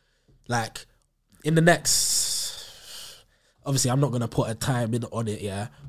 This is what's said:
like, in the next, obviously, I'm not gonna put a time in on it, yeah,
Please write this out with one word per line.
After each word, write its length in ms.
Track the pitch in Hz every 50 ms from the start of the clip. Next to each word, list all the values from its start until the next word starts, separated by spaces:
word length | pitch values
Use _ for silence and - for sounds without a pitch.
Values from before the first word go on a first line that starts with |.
| _ _ _ _ _ _ _ _ _ -
like, 340 | 120 - 160 - - - - _ _ _ _ _ _ _ _ _ _ _ -
in 100 | 151 160
the 40 | 160
next, 1600 | 165 175 165 147 - - - - - - - - - - - - - - - - - - - - - - - - - - - - _ _ _ _ _ _ _ _ -
obviously, 240 | 139 139 131 - 123
I'm 100 | 123 139
not 120 | 143 135
gonna 160 | 117 123 117 113
put 200 | - - - 104
a 40 | 113
time 400 | - - 143 131 120 120 110 120
in 100 | 120 120
on 220 | - - 113 117 107
it, 120 | 104 -
yeah, 280 | 101 101 95 101 107 - - - -